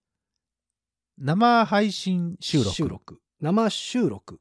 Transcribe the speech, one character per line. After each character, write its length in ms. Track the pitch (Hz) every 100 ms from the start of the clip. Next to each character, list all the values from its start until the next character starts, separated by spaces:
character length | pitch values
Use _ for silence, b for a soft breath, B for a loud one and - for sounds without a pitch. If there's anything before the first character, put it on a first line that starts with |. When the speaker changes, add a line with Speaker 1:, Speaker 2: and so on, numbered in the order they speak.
| _ _ _ _ _ _ _ _ _ _ _ _
Speaker 1:
生 480 | 135 175 233 233 220
配 260 | 202 214
信 420 | - 190 180 170 -
収 160 | - 151
録。 140 | 101
Speaker 2:
収 180 | - 147
録。 320 | 92 - - _ _
生 300 | 151 208 226
収 400 | - - 247 185
録。 300 | 98 - 85